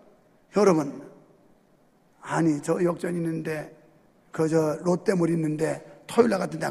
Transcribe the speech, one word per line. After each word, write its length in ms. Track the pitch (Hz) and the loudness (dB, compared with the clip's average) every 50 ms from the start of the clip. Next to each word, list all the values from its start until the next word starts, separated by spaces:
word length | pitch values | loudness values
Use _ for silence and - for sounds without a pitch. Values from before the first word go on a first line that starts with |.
| - _ _ _ _ _ _ _ _ _ - | -20 _ _ _ _ _ _ _ _ _ 2
여러분, 460 | 196 208 196 170 156 139 139 - - - - - - - _ _ _ _ _ _ _ _ _ _ _ _ _ _ _ _ _ _ _ | 4 4 6 4 4 0 -4 -8 -12 -16 -18 -20 -20 -20 _ _ _ _ _ _ _ _ _ _ _ _ _ _ _ _ _ _ _
아니, 400 | - - 147 156 165 160 147 143 | -10 -4 -2 0 2 2 0 0
저 200 | - 165 160 196 175 | -2 -2 0 0 0
역전 320 | 170 170 - - 175 175 | 0 0 -2 -4 -6 -4
있는데, 600 | 175 165 165 160 160 156 160 156 151 147 - - - - - _ _ _ _ _ _ _ _ | -4 -4 -4 -4 -6 -6 -6 -6 -8 -10 -12 -16 -20 -20 -20 _ _ _ _ _ _ _ _
그 160 | - - 160 | -4 -2 0
저 300 | 156 160 165 156 151 147 - 180 | 2 2 2 2 0 -2 -2 0
롯데몰 460 | 175 180 180 - 214 196 175 170 165 | 0 0 0 0 0 0 2 2 2
있는데 720 | 170 165 156 151 151 151 160 151 143 - - - - - - | 0 0 0 -2 -2 -2 -2 -4 -4 -6 -10 -18 -20 -20 -14
토요일 220 | - - 233 240 226 | -2 4 4 4 4
날 80 | 190 185 | 4 -2
같은 200 | 180 - 160 156 | -2 -4 -4 -4
데 80 | 160 143 | -6 -6